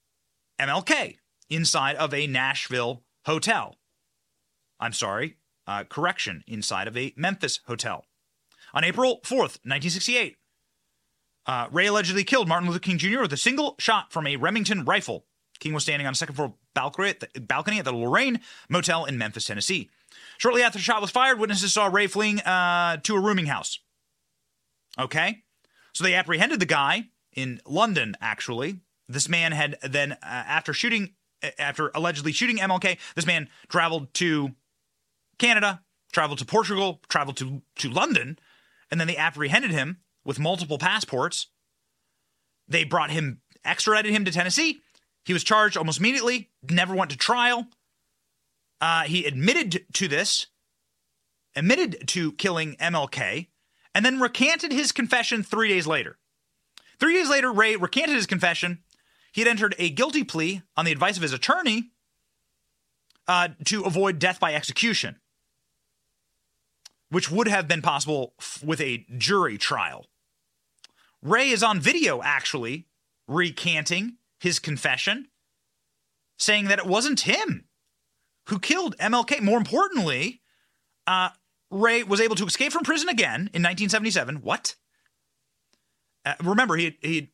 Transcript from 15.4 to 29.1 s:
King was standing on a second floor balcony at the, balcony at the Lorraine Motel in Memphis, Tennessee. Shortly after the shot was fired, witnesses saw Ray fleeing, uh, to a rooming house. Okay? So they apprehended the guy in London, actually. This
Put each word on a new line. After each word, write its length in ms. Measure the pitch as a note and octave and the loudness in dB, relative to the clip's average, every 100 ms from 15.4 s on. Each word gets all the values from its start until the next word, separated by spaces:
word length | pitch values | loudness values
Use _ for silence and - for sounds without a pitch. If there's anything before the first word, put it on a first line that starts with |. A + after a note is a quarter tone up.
| _ - | _ -10
King 140 | D#3 | -6
was 100 | D3+ | -4
standing 220 | D3+ C#3+ C#3 | -2 -2 -2
on 60 | |
a 40 | C3 | -4
second 200 | D#3+ C#3 | -4 -4
floor 180 | C#3 - _ | -4 -6 _
balcony 360 | C#3 C3+ - G3 | -4 -4 0 -2
at 120 | - | -2
the, 180 | - C3+ | -8 -8
balcony 400 | A2 C3 D#3+ G#3+ | -2 -2 0 -2
at 60 | C3+ | -2
the 80 | |
Lorraine 480 | A#2+ A#2+ F3+ C4+ A#3 - - - | -2 2 2 2 -2 -6 -18 -2
Motel 360 | F3 E3+ E3 C#3+ | 0 2 0 -2
in 120 | B2+ | -4
Memphis, 280 | A2 A2 - | -4 -6 -6
Tennessee. 440 | G#2 - F#3 G#2 _ _ - - - | -4 -2 -4 -6 _ _ -20 -18 -2
Shortly 240 | A#3+ A#3+ | 2 4
after 160 | A#3+ G3+ | 4 2
the 60 | |
shot 180 | F3+ A3 | -2 0
was 100 | G3+ | 0
fired, 280 | B3 C4+ A#3+ | 4 4 4
witnesses 340 | G#3+ G3 F#3+ | 0 0 0
saw 140 | G#3+ G3+ | 2 2
Ray 200 | F#3+ G3+ | 2 2
fleeing, 340 | G3 G#3+ G#3 | 0 0 0
uh, 560 | - F#3 F3 F3 F3 D#3+ | 0 2 2 2 0 0
to 120 | - G3+ | 0 2
a 60 | |
rooming 240 | G#3 F#3+ D3 | 2 2 0
house. 340 | A2 - - _ _ _ _ _ _ _ _ _ _ _ - | -4 -6 -10 _ _ _ _ _ _ _ _ _ _ _ -8
Okay? 440 | C3 D#3 F3+ A3 _ _ _ _ _ | -4 0 -2 -2 _ _ _ _ _
So 100 | - | -2
they 100 | F#3 | 2
apprehended 460 | F3+ E3 E3 A#3 C#4 | 2 2 2 2 2
the 60 | F3 | 2
guy 420 | D#3 C#3 F#3+ A#3 _ _ | 2 2 0 -4 _ _
in 300 | - C3 A#2+ - | -8 -8 -8 -4
London, 520 | D#3 A3+ E3 A2 G2 | 0 2 2 -2 -4
actually. 640 | A2 G#2+ - A#2 D3 F#3+ - _ | -4 -4 -6 -6 -6 -8 -16 _
This 220 | - | -8